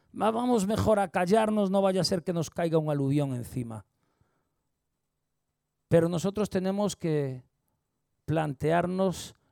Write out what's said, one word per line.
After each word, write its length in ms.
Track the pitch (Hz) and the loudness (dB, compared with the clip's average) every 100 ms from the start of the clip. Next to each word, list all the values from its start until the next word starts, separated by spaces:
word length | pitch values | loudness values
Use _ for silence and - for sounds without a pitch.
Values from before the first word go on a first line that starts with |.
| _ - | _ -2
Va-, 140 | 208 | -2
vamos 340 | 226 247 233 | 0 0 0
mejor 340 | 190 202 196 202 | 0 0 2 2
a 100 | 190 | 2
callarnos, 600 | 180 175 220 220 214 190 | 0 2 4 4 0 2
no 120 | 196 | 2
vaya 180 | 196 185 | 2 2
a 60 | |
ser 180 | 156 185 | 0 -2
que 80 | 180 | -2
nos 180 | 170 - | -4 -4
caiga 280 | - 170 160 | -4 0 0
un 120 | 151 | 0
aluvión 440 | 147 135 147 139 | 0 2 2 0
encima". 520 | 123 110 127 117 107 - _ _ _ _ _ _ _ _ _ _ _ _ _ _ _ _ _ _ _ - | -4 -6 -8 -8 -10 -16 _ _ _ _ _ _ _ _ _ _ _ _ _ _ _ _ _ _ _ 2
Pero 200 | 170 165 | 4 4
nosotros 400 | 170 190 214 196 | 0 -4 -2 -2
tenemos 480 | 190 185 202 208 - | -2 -2 -2 -4 -4
que 460 | 170 151 135 127 _ _ _ _ _ _ _ _ | -2 -2 -2 -8 _ _ _ _ _ _ _ _
plantearnos 1080 | - 160 151 131 151 170 175 185 190 170 - - _ | -4 -2 -2 -2 0 0 0 0 -2 -2 -12 -18 _